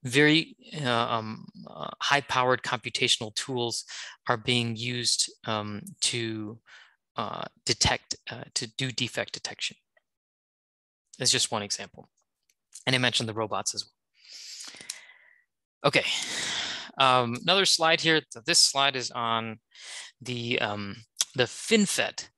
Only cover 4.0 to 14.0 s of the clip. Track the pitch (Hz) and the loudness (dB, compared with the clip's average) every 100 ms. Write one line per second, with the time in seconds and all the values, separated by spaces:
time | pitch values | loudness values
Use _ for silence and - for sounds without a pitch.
4 | - - - 123 107 123 117 110 120 123 | -14 -14 -2 -2 2 0 0 -4 -4 -2
5 | 117 - - - - 110 104 104 101 - | 0 0 -2 -4 -4 -4 -4 -8 -12 -4
6 | - 123 113 110 107 117 _ - - _ | -2 -2 -4 -6 -8 -12 _ -20 -20 _
7 | _ - 107 - - _ - - - 123 | _ -8 -6 -6 -10 _ -12 0 2 2
8 | _ - - 117 - - 117 - 131 120 | _ -14 -10 -12 -8 -8 -8 -6 -6 -2
9 | 120 - 101 - - - - - _ _ | -4 -4 -6 -8 -12 -8 -10 -10 _ _
10 | _ _ _ _ _ _ _ _ _ _ | _ _ _ _ _ _ _ _ _ _
11 | _ - 131 127 - 113 101 - 101 - | _ -2 2 2 2 -2 -4 -6 -8 -16
12 | - _ _ _ _ _ _ - - 127 | -20 _ _ _ _ _ _ -8 0 2
13 | 127 - 110 107 110 101 104 104 - _ | 4 2 -2 -2 -2 -2 -4 -6 -10 _